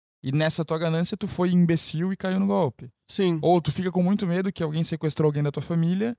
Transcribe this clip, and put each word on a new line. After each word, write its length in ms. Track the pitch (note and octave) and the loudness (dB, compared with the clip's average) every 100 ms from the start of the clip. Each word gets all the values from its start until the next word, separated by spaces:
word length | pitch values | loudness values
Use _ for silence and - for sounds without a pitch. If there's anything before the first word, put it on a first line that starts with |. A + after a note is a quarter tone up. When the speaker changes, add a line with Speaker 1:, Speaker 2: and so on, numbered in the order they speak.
| _ _ | _ _
Speaker 1:
E 80 | C3+ | -2
nessa 320 | C#3+ D#3 E3 | 0 2 0
tua 140 | D3+ D#3+ | -2 -2
ganância, 380 | E3 D#3+ F3+ G#3 | 0 0 0 -2
tu 120 | G3 | -6
foi 220 | - F3+ | -2 2
imbecil 600 | F3+ E3+ E3 - D#3 F#3 | 4 4 2 0 -2 -4
e 40 | G3 | -4
caiu 240 | F#3+ F#3+ | -4 -2
no 60 | G3 | 0
golpe. 420 | G3+ D3+ - B2 - - | 2 0 -2 -16 -18 -8
Speaker 2:
Sim. 300 | - F#3 D#3+ | 0 2 2
Speaker 1:
Ou 200 | D#3 F3 | 4 2
tu 100 | D#3 | 2
fica 220 | E3 F#3 | -2 -2
com 100 | F3 | 0
muito 240 | F3+ G3 F#3 | 2 2 0
medo 240 | F3 F#3+ | 0 -2
que 120 | - | -2
alguém 180 | D#3+ D#3 | -4 -2
sequestrou 460 | D#3+ E3 D#3 - D3+ | -2 -2 -2 -2 -2
alguém 160 | D3 | 0
da 80 | D3 | -2
tua 100 | D3 | -2
família, 540 | D3 E3+ E3 F#3 A3+ | -2 0 0 0 -2